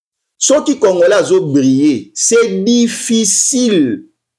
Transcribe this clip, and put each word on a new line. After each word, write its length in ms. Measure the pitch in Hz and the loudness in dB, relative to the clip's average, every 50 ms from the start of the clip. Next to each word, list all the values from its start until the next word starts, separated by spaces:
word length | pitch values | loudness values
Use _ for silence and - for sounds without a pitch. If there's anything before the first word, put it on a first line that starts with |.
| _ _ _ _ _ _ _ | _ _ _ _ _ _ _
Soki 420 | - - - 262 302 - 311 277 - | -4 0 0 0 0 0 -2 -4 0
congolais 360 | - 196 180 175 170 180 208 | 0 0 2 2 2 2 2
azo 260 | 196 156 139 185 190 | 2 2 2 0 0
briller, 680 | 175 151 135 143 131 135 131 131 147 151 139 107 98 - - | 0 0 0 0 2 2 2 2 2 0 0 -2 -6 -10 -10
c'est 500 | - - - 226 233 226 208 190 190 190 | -6 -2 0 2 2 0 0 -2 -4 -2
difficile 1400 | 233 240 240 233 226 - - - - 233 226 220 208 - - - - - 247 254 233 208 175 143 123 104 92 - _ _ _ _ _ _ | 0 0 2 0 -2 -4 -6 -4 -2 -2 0 0 0 0 -2 -2 -2 -2 0 0 0 2 0 0 0 -2 -6 -10 _ _ _ _ _ _